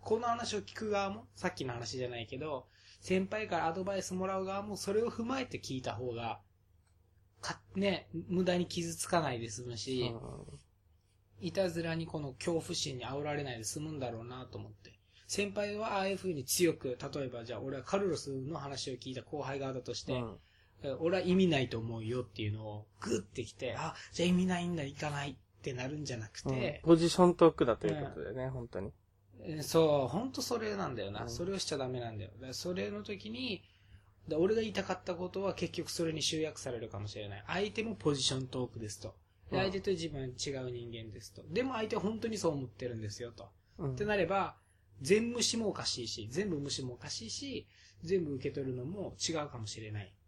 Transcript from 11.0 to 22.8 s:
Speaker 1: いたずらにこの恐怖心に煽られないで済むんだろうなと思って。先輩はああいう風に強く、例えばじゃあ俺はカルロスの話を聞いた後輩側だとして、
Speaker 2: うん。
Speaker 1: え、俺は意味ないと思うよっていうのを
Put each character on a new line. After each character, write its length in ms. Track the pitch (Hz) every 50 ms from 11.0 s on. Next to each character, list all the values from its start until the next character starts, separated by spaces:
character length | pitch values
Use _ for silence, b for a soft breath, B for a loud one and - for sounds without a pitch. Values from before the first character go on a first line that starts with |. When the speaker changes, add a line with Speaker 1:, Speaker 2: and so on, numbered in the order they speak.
| _ _ _ _ _ _ _ -
Speaker 1:
い 120 | - 175 156
た 160 | 196 190 180
ず 140 | 165 170 165
ら 120 | 165 165
に 120 | 165 165
こ 140 | 165 - 156
の 140 | 147 139 131
恐 260 | - - - 170 160
怖 140 | 156 - 170
心 240 | - - 147 139 123
に 80 | 120
煽 160 | 123 131 143 147
ら 120 | 147 147
れ 80 | 151 143
な 120 | 135 123
い 40 | 113
で 60 | 110
済 160 | - - 156
む 120 | 151 160 156
ん 60 | 147
だ 120 | 131 120
ろ 120 | 117 113 113
う 20 |
な 220 | 120 127 127 127
と 120 | - - -
思 100 | 107 107
っ 40 | -
て。 200 | - - - - _ b b b b b
先 260 | b - - 202 202 196
輩 240 | 208 208 208 208
は 200 | 208 214 220 208
あ 40 | 196
あ 80 | 190 196
い 40 | 196
う 40 |
風 180 | 190 - 185 175
に 100 | 143 131
強 300 | - - - 175 165 156
く、 220 | 156 - 139 123 - - 139 131
例 120 | 151 139
え 20 | 127
ば 160 | 123 120 113
じ 80 | 113 123
ゃ 40 |
あ 40 | 104
俺 160 | 95 135 139 135
は 40 | 127
カ 160 | - - 196
ル 120 | 202 190
ロ 60 | 160
ス 140 | - - 143
の 280 | 135 135 131 135 165 147
話 320 | 139 139 139 131 - -
を 40 | 131
聞 180 | 127 - 131 127
い 20 |
た 80 | 123 -
後 200 | - - 147 135
輩 160 | 131 139 139
側 140 | 135 135 131
だ 80 | 131
と 140 | 123 - 120
し 80 | - -
て、 100 | - 127
Speaker 2:
う 40 |
ん。 220 | 127 120 113 95 - - _ _ - - _ _ - -
Speaker 1:
え、 80 | 143 131 127
俺 160 | 160 165 180
は 60 | 190 170
意 120 | 180 180
味 120 | 190 190 180
な 100 | 160 139
い 100 | 127 120
と 100 | - 117
思 200 | 113 117 117 113
う 60 | 110
よ 160 | 110 120 127
っ 40 | 123
て 180 | - - - 107
い 80 | 104
う 20 | 104
の 140 | 110 107
を 200 | 107 104 107